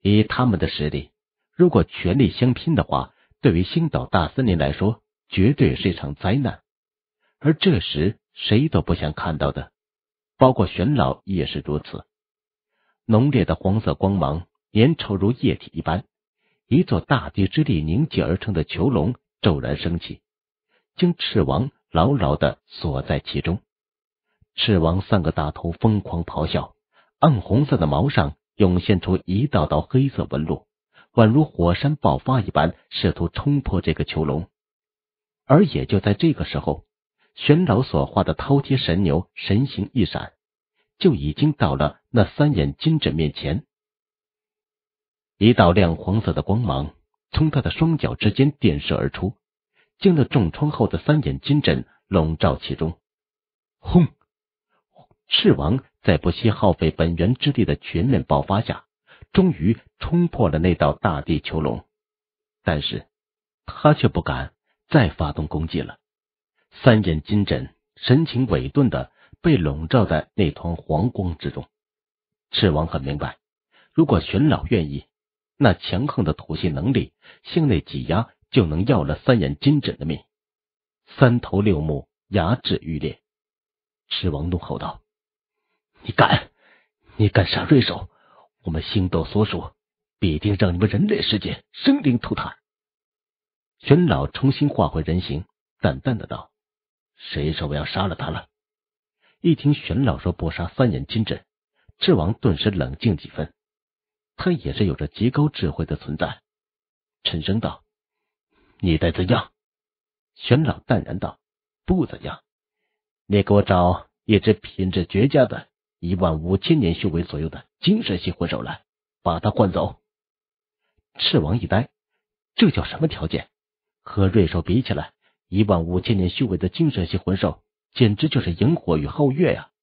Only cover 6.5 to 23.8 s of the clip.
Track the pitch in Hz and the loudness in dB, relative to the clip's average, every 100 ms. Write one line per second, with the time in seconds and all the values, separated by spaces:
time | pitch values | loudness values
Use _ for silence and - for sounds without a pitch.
6.5 | - _ _ _ _ _ _ _ _ 143 | -6 _ _ _ _ _ _ _ _ 0
7.5 | 151 190 120 - 73 87 - _ - - | 2 2 2 -2 -2 -2 -2 _ -12 0
8.5 | 107 156 92 - 85 76 - 87 76 71 | 2 2 0 0 -4 -4 -6 -6 -2 -4
9.5 | 69 - _ _ _ _ _ _ _ 131 | -4 -12 _ _ _ _ _ _ _ 4
10.5 | 120 90 - 98 143 65 - - 92 69 | 4 -2 0 0 2 0 -2 -6 -4 -4
11.5 | - 69 76 - - - _ _ _ _ | -6 -6 -6 -6 -18 -18 _ _ _ _
12.5 | _ _ _ _ _ - 110 139 127 85 | _ _ _ _ _ 2 4 4 2 2
13.5 | 82 95 107 95 71 95 98 69 80 - | 0 0 0 -2 -2 0 0 0 -2 -8
14.5 | _ _ 107 123 165 - 98 98 127 127 | _ _ 2 2 2 -4 -2 0 0 -2
15.5 | 73 - 82 78 85 - _ _ _ _ | -4 -8 -8 -4 -4 -6 _ _ _ _
16.5 | _ _ 135 185 92 - 131 90 - 95 | _ _ 0 2 -2 0 -4 -2 -2 0
17.5 | - 143 87 78 92 156 - 73 90 - | 0 0 0 0 0 0 -2 -2 -2 -2
18.5 | 87 73 - 107 113 85 127 _ _ 107 | -4 -4 -2 0 0 -2 -4 _ _ 0
19.5 | 76 62 71 - 82 - - _ _ _ | 0 -2 -4 -4 -6 -8 -18 _ _ _
20.5 | _ _ _ _ - 175 170 - 110 69 | _ _ _ _ 0 0 0 -2 0 0
21.5 | 69 131 _ _ 82 87 139 78 73 71 | 0 -2 _ _ 2 2 2 0 0 -2
22.5 | - _ - - 67 - 71 - 71 - | -4 _ -8 -6 -6 -4 -4 -4 -6 -4
23.5 | 85 _ _ | -6 _ _